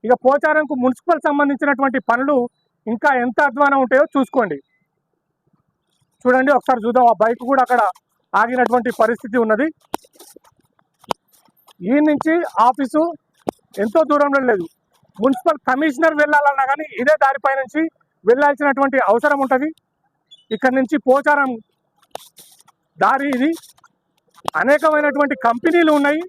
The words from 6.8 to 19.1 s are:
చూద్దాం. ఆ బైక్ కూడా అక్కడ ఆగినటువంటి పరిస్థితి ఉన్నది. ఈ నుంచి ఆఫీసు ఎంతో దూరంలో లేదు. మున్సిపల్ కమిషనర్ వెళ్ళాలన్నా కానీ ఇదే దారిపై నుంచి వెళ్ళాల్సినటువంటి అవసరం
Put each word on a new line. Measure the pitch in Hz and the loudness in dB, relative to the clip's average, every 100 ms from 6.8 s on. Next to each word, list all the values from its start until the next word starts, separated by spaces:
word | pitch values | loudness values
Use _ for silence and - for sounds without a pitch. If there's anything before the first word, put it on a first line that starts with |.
| 214 | 2
చూద్దాం. | 240 240 | 4 4
ఆ | 196 | 4
బైక్ | 220 233 247 | 0 -2 -2
కూడా | 269 | 0
అక్కడ | 247 247 208 - _ _ _ 185 | 2 0 0 -4 _ _ _ -2
ఆగినటువంటి | 233 254 233 247 233 - | 0 -2 0 -2 -2 0
పరిస్థితి | 220 226 233 240 | 0 0 -4 -2
ఉన్నది. | 220 214 302 - _ - _ _ - - _ _ _ _ _ _ - - _ _ _ _ _ _ | 0 0 -2 -6 _ -14 _ _ -20 -20 _ _ _ _ _ _ -10 -10 _ _ _ _ _ _
ఈ | 180 277 | -4 0
నుంచి | 302 294 320 330 330 - | 0 -2 -2 -2 -4 0
ఆఫీసు | 233 262 269 302 330 320 _ _ - - _ - | 0 0 -4 -2 -2 -6 _ _ -12 -12 _ -6
ఎంతో | 214 320 | -2 0
దూరంలో | 302 294 285 277 254 | 2 2 2 0 0
లేదు. | 208 165 _ _ _ _ - | -2 -4 _ _ _ _ -4
మున్సిపల్ | 233 269 - 311 - | -2 0 -2 -2 -2
కమిషనర్ | 254 311 254 320 302 | -2 -2 0 0 2
వెళ్ళాలన్నా | 294 294 285 277 262 | 2 2 2 0 0
కానీ | 285 302 208 | -2 -6 -4
ఇదే | 254 302 | 0 2
దారిపై | 269 269 285 269 | 2 0 -2 -2
నుంచి | 254 294 320 _ _ _ 180 | -4 -4 -4 _ _ _ 2
వెళ్ళాల్సినటువంటి | 247 285 285 285 269 277 262 | 4 4 2 -2 0 0 0
అవసరం | 196 | 2